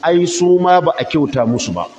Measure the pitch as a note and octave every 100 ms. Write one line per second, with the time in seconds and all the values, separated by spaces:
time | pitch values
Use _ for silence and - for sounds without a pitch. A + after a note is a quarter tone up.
0 | E3 F3 F3 - F3+ F3+ F3+ F3+ D#3+ -
1 | B2+ D#3+ C#3 C3 A#2 A#2+ - F2 E2+